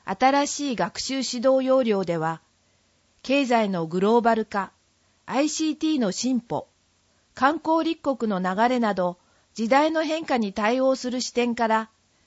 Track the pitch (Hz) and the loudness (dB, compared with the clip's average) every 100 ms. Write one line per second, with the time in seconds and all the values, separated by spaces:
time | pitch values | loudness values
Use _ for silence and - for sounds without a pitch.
0 | - 190 269 285 294 - 285 214 220 - | -10 0 2 2 0 -4 -4 -4 -4 -6
1 | - 269 240 247 262 262 262 262 233 196 | -6 -6 -6 0 2 4 4 2 2 0
2 | 175 170 160 160 _ _ _ _ _ _ | -2 -2 -4 -6 _ _ _ _ _ _
3 | _ _ - 277 247 233 208 180 160 180 | _ _ 0 0 2 2 2 -2 -2 0
4 | 202 240 226 220 214 202 185 _ _ _ | 4 4 4 2 -2 -6 -8 _ _ _
5 | _ _ - 233 302 - 311 - 311 302 | _ _ -6 -2 0 0 -4 -2 -2 0
6 | 202 - 240 247 - 147 - _ _ _ | -2 -2 -2 -2 -4 -8 -8 _ _ _
7 | _ _ _ - 269 320 320 330 320 330 | _ _ _ 0 0 2 0 0 0 -4
8 | 285 269 220 185 185 190 247 247 220 185 | -4 -2 -2 -2 -2 2 2 2 0 0
9 | 180 175 _ _ _ - 220 269 311 320 | -2 -4 _ _ _ -6 2 2 2 0
10 | 320 320 311 254 202 202 214 262 262 262 | -2 -4 -2 -2 -2 -2 0 2 2 0
11 | 247 247 - 240 240 233 220 220 220 _ | -2 -6 -4 -2 -2 0 0 0 -2 _
12 | _ _ | _ _